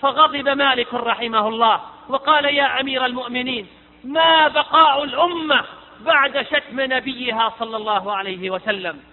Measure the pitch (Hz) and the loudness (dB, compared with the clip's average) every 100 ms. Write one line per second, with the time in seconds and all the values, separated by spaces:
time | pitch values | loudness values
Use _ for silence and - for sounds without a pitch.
0 | 277 254 311 285 277 277 277 247 240 240 | 0 4 2 4 -2 2 2 2 -2 -4
1 | 233 226 240 226 214 226 233 190 - - | -4 -4 -2 0 0 2 2 2 -2 -20
2 | - 262 269 302 285 285 277 254 269 262 | -6 -4 2 2 4 2 0 0 -4 -2
3 | 254 247 247 247 254 247 185 - _ _ | -2 -4 -6 -6 -6 -6 -10 -20 _ _
4 | 254 302 330 320 302 294 285 320 320 277 | -6 2 4 6 4 2 2 4 6 4
5 | 285 254 349 339 311 269 - - - - | -2 0 0 0 0 0 0 -14 -20 -12
6 | 226 302 277 269 247 294 - 240 262 262 | 0 2 2 -2 -2 -4 -4 -6 -2 -2
7 | 254 247 247 226 226 220 226 220 214 208 | -4 -8 -6 -2 -2 -2 -8 -6 -2 -2
8 | 190 202 196 185 185 185 220 202 180 147 | -2 -6 -6 -8 -8 -6 -4 -6 -6 -10
9 | - | -18